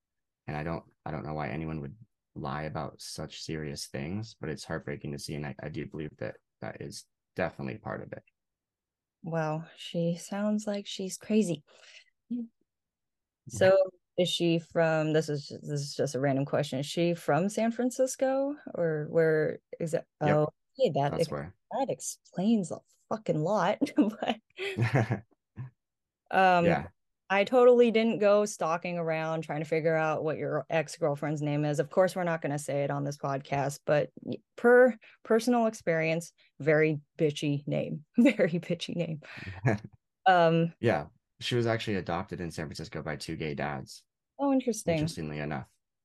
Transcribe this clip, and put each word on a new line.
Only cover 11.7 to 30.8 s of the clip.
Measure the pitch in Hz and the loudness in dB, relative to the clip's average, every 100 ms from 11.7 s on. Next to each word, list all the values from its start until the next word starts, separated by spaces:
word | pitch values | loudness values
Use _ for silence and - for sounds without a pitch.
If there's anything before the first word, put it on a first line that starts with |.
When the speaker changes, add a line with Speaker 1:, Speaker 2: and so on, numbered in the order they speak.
| - - - _ _ - 240 226 _ _ _ _ _ _ _ _ _ - | -20 -20 -20 _ _ -10 -8 -8 _ _ _ _ _ _ _ _ _ -8
Speaker 1:
Yeah. | - 190 | 4 6
Speaker 2:
So | 190 190 - _ - | 6 4 -4 _ 0
is | 175 | 0
she | - 170 165 | 2 2 2
from, | - 170 160 160 156 | 0 2 2 4 4
this | 156 156 | 2 2
is | 147 - | -2 -6
ju-, | - | -12
this | 151 147 | -6 -4
is | 143 - | -4 -2
just | 143 127 | -2 0
a | |
random | 139 135 139 | 2 2 0
question. | 127 147 131 | 0 0 -2
Is | 147 | -4
she | - 170 | 0 0
from | 170 - 147 196 | 0 2 2 2
San | 220 226 | 0 -2
Francisco, | 233 247 - 262 - 262 269 277 294 - - | 0 -2 0 -2 0 0 0 -2 -6 -8 -4
or | 165 156 151 | -2 -2 0
where | 165 160 156 156 - - - | 2 4 4 0 -4 -10 -8
is | 165 | -4
it? | 160 - - | -4 -6 -2
Speaker 1:
Yep. | 151 151 | 2 2
Speaker 2:
Oh, | 151 - _ - | 2 -4 _ 0
okay, | 202 143 | 0 2
that | 143 | 0
Speaker 1:
That's | 156 165 | 0 -2
Speaker 2:
ex-, | |
Speaker 1:
where. | 71 80 - - | -4 -10 -14 -8
Speaker 2:
that | 220 254 | -4 -4
explains | - - - _ - 202 226 165 | -4 -8 -12 _ -2 2 2 0
a | - _ _ - | -8 _ _ -8
fucking | 220 - 156 | -6 -2 0
lot. | 160 208 175 220 - | 2 2 2 0 0
<laughs> | - | 2
But, | 220 - 254 226 _ - 392 381 | 2 0 -4 -4 _ -8 -6 0
Speaker 1:
<laughs> | 117 135 110 110 - _ _ - 131 _ _ _ _ _ - | 2 2 2 -2 -8 _ _ -16 -16 _ _ _ _ _ -2
Speaker 2:
um, | 185 185 180 | 4 6 6
Speaker 1:
Yeah. | 170 156 - _ _ _ - | 4 2 -4 _ _ _ -2
Speaker 2:
I | 196 202 | 0 4
totally | 254 247 240 240 | 6 8 8 6
didn't | 220 226 190 | 4 2 4
go | 202 208 208 | 4 4 2
stalking | - 160 170 175 175 | -2 -2 -2 -2 -4
around | 165 160 160 160 | -2 -2 -2 -4
trying | 156 151 | -4 -4
to | 156 | -2
figure | 160 156 160 | 0 2 2
out | 156 147 | 2 0
what | 156 - | -2 -2
your | 143 147 - | -2 -4 -2
ex-girlfriend's | 160 | -2